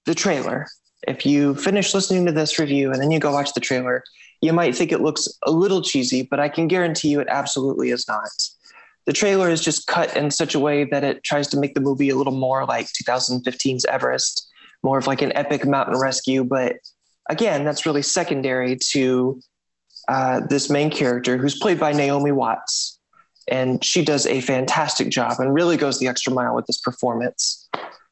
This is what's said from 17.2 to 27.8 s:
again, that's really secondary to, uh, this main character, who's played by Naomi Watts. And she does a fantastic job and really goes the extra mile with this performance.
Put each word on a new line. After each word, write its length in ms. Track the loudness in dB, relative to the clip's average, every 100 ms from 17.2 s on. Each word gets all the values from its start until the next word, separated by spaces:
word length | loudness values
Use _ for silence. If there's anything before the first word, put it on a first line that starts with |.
| -6
again, 360 | 0 0 2
that's 200 | 0 -2 -2
really 160 | 0
secondary 760 | 0 -2 0 -2 0 0 0 -2 -2
to, 500 | 0 2 2 0 -2 -12 _ _ _ _ -8 -4
uh, 320 | 0 0 0 0
this 220 | -2 0
main 200 | 0 0
character, 460 | 0 0 0 0 0
who's 220 | 0 0
played 220 | 0 2
by 120 | 2
Naomi 400 | 2 2 2 2
Watts. 680 | 2 0 -2 -4 -4 -6 -10 _ _ _ _ -4
And 340 | -2 0 0
she 220 | 0 0
does 220 | 2 2 0
a 140 | 0
fantastic 680 | 0 0 0 0 0 -2 -2
job 320 | 0 0 0
and 140 | 2
really 240 | 2 4 2
goes 200 | 0 0
the 80 | -2
extra 260 | -2 -2
mile 220 | 0 0
with 120 | -2 -4
this 120 | -4
performance. 920 | -6 -4 -2 -2 -4 -2 -4 -6 -10 -12